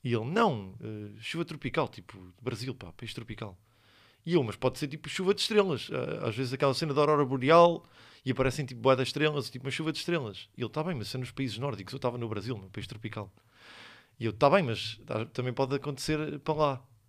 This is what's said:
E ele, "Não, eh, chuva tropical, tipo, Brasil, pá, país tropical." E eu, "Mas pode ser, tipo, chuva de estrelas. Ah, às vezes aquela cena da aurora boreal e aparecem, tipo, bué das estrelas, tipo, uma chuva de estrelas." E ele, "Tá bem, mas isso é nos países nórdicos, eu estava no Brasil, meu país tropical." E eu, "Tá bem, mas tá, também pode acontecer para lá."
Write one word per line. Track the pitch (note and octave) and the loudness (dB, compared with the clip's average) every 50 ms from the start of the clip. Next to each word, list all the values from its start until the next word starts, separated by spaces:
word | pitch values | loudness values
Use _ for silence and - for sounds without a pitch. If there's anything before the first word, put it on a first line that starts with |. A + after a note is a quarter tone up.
| - | -2
E | B2+ A#2 | 0 -2
ele, | A2+ A2 | -2 -2
"Não, | B2 E3+ A3 A#3 G#3 C#3+ G#2+ G2 F#2+ F#2+ A2+ | 0 2 4 4 4 2 -2 -6 -10 -14 -12
eh, | A2+ A2 A2 G#2+ G#2 G#2 G#2 G#2+ | -12 -10 -10 -10 -10 -12 -14 -14
chuva | A2+ - - D#3+ E3+ | -12 -8 -6 -6 -6
tropical, | E3 D#3+ C#3+ - B2+ - E3 C#3+ A2 | -6 -8 -8 -8 -2 0 0 -2 -2
tipo, | - - F2 - - G2 F2+ F#2 - _ | -4 -14 -18 -18 -18 -18 -18 -20 -20 _
Brasil, | A#2+ B2 B2+ G2 A#2+ C3+ D3 | -6 -6 -6 -6 -6 -8 -8
pá, | C3+ - F2 - | -10 -12 -16 -14
país | - B2 A2 - | -14 -12 -12 -12
tropical." | - A#2 - A2+ A2+ A2+ G2+ F#2 - _ _ _ _ _ _ _ _ - _ _ _ _ | -12 -12 -12 -10 -10 -10 -12 -12 -18 _ _ _ _ _ _ _ _ -20 _ _ _ _
E | E3 E3+ | 2 2
eu, | E3+ C3 | 4 4
"Mas | A2 G2+ | 2 -2
pode | - - C3 - - | 0 0 0 0 0
ser, | D#3 | -6
tipo, | C#3+ - D#3 - | -6 -6 -10 -10
chuva | D3 - - F#3 F#3 G3+ | -8 -6 -2 0 0 2
de | G3+ | 2
estrelas. | - - A3 G#3 G3 F#3+ D3+ A#2 - - | 0 2 4 4 4 4 0 -4 -4 -6
Ah, | - C3 - - - - - | -4 -4 -4 -4 -4 -4 -4
às | - G#2 | -4 -2
vezes | A2+ C3+ A#2+ C3 | -2 -4 -4 0
aquela | C3 D3 C#3 C3 | 2 2 2 2
cena | - E3 D#3 C#3 | 2 -2 0 4
da | C#3+ | 4
aurora | D3 D3 D#3 C#3+ C#3+ | 6 6 6 4 4
boreal | B2 C3+ C3 B2 C#3 D#3+ E3+ E3+ F3 E3+ - - - _ - - - - - _ | 2 0 0 6 8 10 10 10 10 6 0 -8 -16 _ -20 -20 -20 -20 -8 _
e | C3 | -2
aparecem, | B2 B2 C3 C3+ B2 - C#3+ | 0 2 2 2 2 -2 -6
tipo, | A#2 C3 A#2 | -8 -8 2
bué | A2 C3+ C3 | 6 6 6
das | B2+ C3 - | 6 4 -2
estrelas, | - D3+ D3+ D3+ D3+ D3 A#2 - | 0 2 0 2 2 0 -6 -6
tipo, | - B2+ B2 | -8 -8 -8
uma | C3+ | -6
chuva | C3 - D#3+ D#3+ | -4 -2 -2 -2
de | D3+ - | -4 -4
estrelas." | - - F3 E3 C3 G#2+ F#2+ - - _ _ | -2 -2 -2 -2 -2 -4 -8 -10 -16 _ _
E | - | -6
ele, | A#2+ G#2+ | -6 -4
"Tá | - D3+ D#3 | -2 -4 -4
bem, | F3+ F3 | -2 -4
mas | B2 G#2 | -4 -6
isso | - - | -6 -6
é | B2+ | -6
nos | B2 - | -8 -6
países | - - C#3 B2 G2+ | -4 -4 -4 -4 -4
nórdicos, | A2 B2+ C#3+ A#2 F#2+ G2 F#2+ - | -4 -4 -4 -4 -6 -10 -10 -10
eu | |
estava | B2+ - B2 A#2+ | -2 -2 -2 -2
no | A#2+ A#2+ | -2 -4
Brasil, | A2+ G#2+ G#2 F#2+ A#2+ B2 | -4 -4 -4 -4 -6 -8
meu | G#2 G2 F#2 | -8 -8 -12
país | F#2 G#2 G2 | -12 -12 -10
tropical." | - - G#2+ - G#2+ G#2+ A2+ G2+ F#2 _ _ _ _ _ _ - - - - - - - - _ _ _ _ | -10 -12 -10 -10 -10 -8 -8 -10 -10 _ _ _ _ _ _ -20 -20 -20 -20 -20 -20 -20 -20 _ _ _ _
E | A2+ | -4
eu, | A2+ G#2 | -4 0
"Tá | G#2+ D3 C#3+ | 4 6 6
bem, | D#3 G3+ E3+ | 6 6 4
mas | B2 A2+ G2+ - A2 A2 - - | 2 -2 -2 -4 -8 -10 -10 -10
tá, | - B2 A2 A2+ | -6 -4 -4 -4
também | - _ - B2 B2+ A#2+ | -4 _ -4 -4 -4 0
pode | B2 C3+ B2+ C#3 | 0 0 0 0
acontecer | C#3 - D3 C#3 - - - D#3 D3+ D#3 D3 D3 C#3+ | -4 -2 -6 -8 -6 -4 -2 -2 -2 -2 -4 -6 -6
para | - - D#3 | -4 -4 0
lá." | D3 D#3 C#3+ C3+ B2+ - _ _ _ _ | 2 2 2 0 -2 -10 _ _ _ _